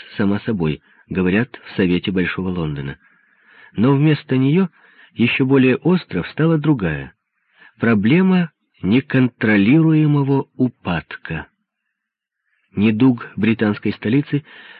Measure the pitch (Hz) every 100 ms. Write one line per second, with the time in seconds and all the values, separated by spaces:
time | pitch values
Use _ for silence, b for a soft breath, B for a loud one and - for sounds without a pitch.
0 | - - 101 101 - 104 80 71 b b
1 | - 87 90 98 127 - - - 92 87
2 | 104 92 85 - 92 87 78 71 69 67
3 | b b b b b b b - 120 139
4 | 156 147 - 131 135 170 190 b b b
5 | b - 120 - 131 135 127 127 156 185
6 | - - - - 165 160 147 135 87 73
7 | 67 - _ b b b b _ 113 110
8 | 107 170 190 185 170 _ _ _ 90 123
9 | - 131 127 - 110 104 98 156 160 156
10 | 151 147 139 139 - - 127 - - 85
11 | - - - 80 - _ _ _ _ _
12 | _ _ _ _ _ _ _ - 110 107
13 | 131 120 - - 107 113 107 104 107 -
14 | 104 135 147 143 B B B